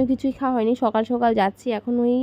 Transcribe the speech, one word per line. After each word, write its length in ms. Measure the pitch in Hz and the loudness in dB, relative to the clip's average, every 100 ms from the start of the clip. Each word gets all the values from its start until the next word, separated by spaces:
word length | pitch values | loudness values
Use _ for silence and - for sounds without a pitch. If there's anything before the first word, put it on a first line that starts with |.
| 254 | 2
কিছুই 260 | 262 269 | 0 -2
খাওয়া 220 | - 269 254 | -2 -2 0
হয়নি। 180 | 220 247 | 0 0
সকাল 280 | 233 220 | 0 0
সকাল 280 | 226 240 233 | -2 0 2
যাচ্ছি, 340 | 220 196 - 247 | 2 0 -2 -6
এখন 220 | 208 240 240 | -4 -2 0
ওই 140 | 240 247 | 0 0